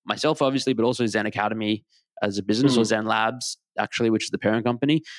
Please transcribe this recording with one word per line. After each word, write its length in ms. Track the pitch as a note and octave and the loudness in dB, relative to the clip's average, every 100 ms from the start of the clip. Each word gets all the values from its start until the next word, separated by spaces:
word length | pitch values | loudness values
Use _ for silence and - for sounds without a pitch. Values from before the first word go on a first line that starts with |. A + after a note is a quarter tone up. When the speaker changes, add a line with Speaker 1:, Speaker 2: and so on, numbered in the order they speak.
| - | -6
Speaker 1:
myself, 340 | - D3+ D#3 | -2 0 2
obviously, 320 | C3+ C3+ C3 | 0 0 0
but 120 | A2+ | 2
also 200 | A#2 B2 A#2 | 0 2 0
Zen 200 | G#2+ G#2+ | 0 -2
Academy 580 | G#2 G#2+ A2 G#2+ G#2+ - _ _ - | -2 -2 -2 -2 -2 -4 _ _ -6
as 160 | G#2 G2 | -4 -2
a 40 | |
business, 340 | G2 A2 C#3 B2 | 0 2 4 4
or 60 | |
Speaker 2:
Mm. 40 | A2 | 2
Speaker 1:
Zen 200 | A2 A2 | 0 0
Labs, 520 | A2 A2+ B2+ - - _ - | 0 0 -2 -8 -12 _ -6
actually, 320 | A2 - A#2 | -4 0 2
which 140 | A2 | 2
is 60 | - | -2
the 80 | - | -2
parent 260 | G#2 A2 | 0 0
company, 380 | A#2 A#2+ C#3 D#3 - | 0 0 2 2 0